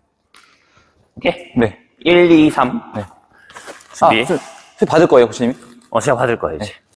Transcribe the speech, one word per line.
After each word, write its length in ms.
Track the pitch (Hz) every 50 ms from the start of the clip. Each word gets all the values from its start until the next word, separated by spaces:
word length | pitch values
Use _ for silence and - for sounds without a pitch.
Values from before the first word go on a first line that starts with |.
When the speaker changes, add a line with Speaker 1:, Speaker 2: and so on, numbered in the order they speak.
| _ _ _ _ _ _ _ - _ _ _ _ _ _ _ _ _ _ _ _ _ _ _
Speaker 1:
오케이? 180 | - - - - - - - -
Speaker 2:
네. 240 | 123 117 107 - - _ _ _ _
Speaker 1:
일, 300 | - 160 175 175 175 170
이, 200 | 170 156 151 151
삼. 300 | - 143 131 123 123 117 - - -
Speaker 2:
네. 120 | 110 98 - _ _ _ _ _ _ _ - - - - - - - - - -
Speaker 1:
준비. 280 | - - 165 117 110
Speaker 2:
아, 40 | 120
수-, 120 | 147 180 135 - - - - - _ _ -
수비 80 | 110 -
받을 160 | - 165 175 -
거예요, 200 | 151 127 120 110
코치님이? 280 | 110 - 123 120 185 - - - - - _ _
Speaker 1:
어, 100 | - 113
제가 160 | - 151 135 117
받을 200 | 135 120 117 -
거예요, 200 | - 82 80 78
이제. 120 | 104 104 -
Speaker 2:
네. 20 | - _ _ _